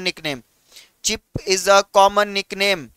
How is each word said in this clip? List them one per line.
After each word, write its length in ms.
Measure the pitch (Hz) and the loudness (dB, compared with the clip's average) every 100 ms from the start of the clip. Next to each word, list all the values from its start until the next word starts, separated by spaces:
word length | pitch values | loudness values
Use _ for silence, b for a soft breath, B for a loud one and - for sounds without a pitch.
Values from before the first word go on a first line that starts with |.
| 185 | -4
nickname, 340 | 165 156 131 - _ _ b b b - | -8 -10 -10 -14 _ _ b b b -6
chip 380 | 214 _ - - | -6 _ -10 -4
is 180 | 190 180 | -2 2
a 160 | 196 202 202 | 2 4 4
common 280 | 196 202 208 | 4 2 -2
nickname। 600 | 196 - 196 202 185 120 | -4 -8 -4 -2 -2 -6